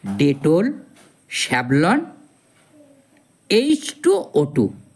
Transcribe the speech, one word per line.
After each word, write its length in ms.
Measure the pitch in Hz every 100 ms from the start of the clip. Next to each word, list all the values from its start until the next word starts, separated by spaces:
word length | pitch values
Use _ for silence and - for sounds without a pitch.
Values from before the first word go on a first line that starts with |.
| 98 101
ডেটল, 460 | 143 139 151 165 240 302 - _ _ _ _
স্যাভলন, 680 | - - 123 123 139 170 285 339 - _ _ _ _ _ 302 _ _ _ _ _ _ _
এইচ 340 | 214 285 294 - -
টু 140 | 339 392 -
ও 80 | 143 147
টু। 100 | 135 98 - -